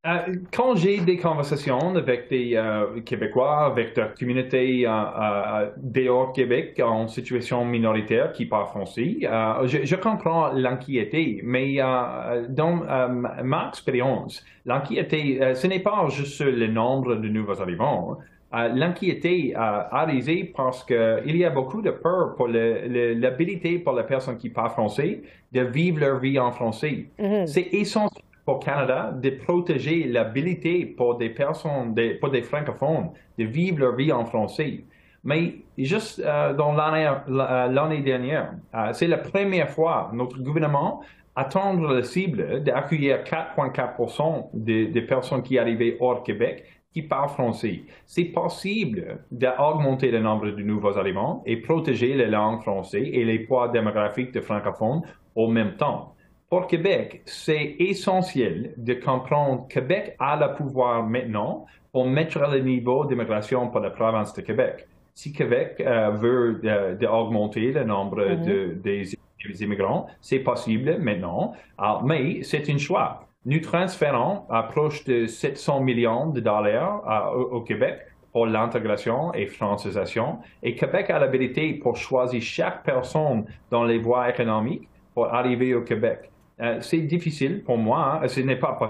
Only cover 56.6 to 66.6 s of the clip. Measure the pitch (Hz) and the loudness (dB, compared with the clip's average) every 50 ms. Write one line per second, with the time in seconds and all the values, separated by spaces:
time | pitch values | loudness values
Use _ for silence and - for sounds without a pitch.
56.6 | 180 - 180 160 160 196 180 120 - - - - _ - - - - - 156 151 | 2 0 -2 0 2 2 2 2 0 -4 -12 -18 _ -18 -18 -8 -2 -2 0 0
57.6 | 147 - - - 175 196 196 190 - 202 185 185 180 185 - 135 117 95 82 90 | -2 -6 0 0 0 0 0 -2 0 2 2 2 0 0 0 0 0 0 0 -4
58.6 | 123 - - - 117 120 123 - - 143 131 127 - - 151 147 147 139 131 120 | -6 -8 -10 -6 -2 -2 -2 0 0 0 0 0 0 0 2 2 2 2 0 -2
59.6 | - - - 143 127 131 180 214 208 - - - 123 139 151 151 147 135 139 - | -6 -4 -4 -4 0 0 0 0 -2 -8 -4 -2 0 0 2 2 2 0 0 -4
60.6 | 147 135 139 127 123 123 117 117 110 107 117 123 113 117 107 104 107 143 214 320 | -6 -2 0 2 2 2 2 0 0 0 -2 -2 -2 -2 -4 -2 -2 -4 -6 -8
61.6 | - - - _ _ _ - 131 127 127 135 151 165 165 - 160 143 143 143 135 | -10 -18 -20 _ _ _ -2 0 0 2 2 2 0 0 0 0 0 2 2 2
62.6 | 131 131 127 123 117 123 127 143 151 131 127 120 113 110 107 107 104 - 131 123 | 2 2 0 2 2 2 2 2 2 0 0 -2 0 0 -2 -2 0 0 0 0
63.6 | 123 113 - 113 104 98 - - - 113 113 110 104 - - 101 90 - 110 127 | 0 0 0 -2 -2 -2 -2 0 0 2 2 2 -2 -2 -8 -10 -6 -2 0 0
64.6 | 127 - - - - _ _ _ _ _ _ - - 147 - - 143 117 120 131 | 0 0 -2 -8 -14 _ _ _ _ _ _ -16 -14 -10 -2 -2 2 2 2 2
65.6 | 165 - - - - 135 120 113 110 107 107 107 113 120 127 127 120 117 110 - | 2 -2 -4 -2 0 2 2 4 2 2 0 2 2 2 4 4 2 2 0 0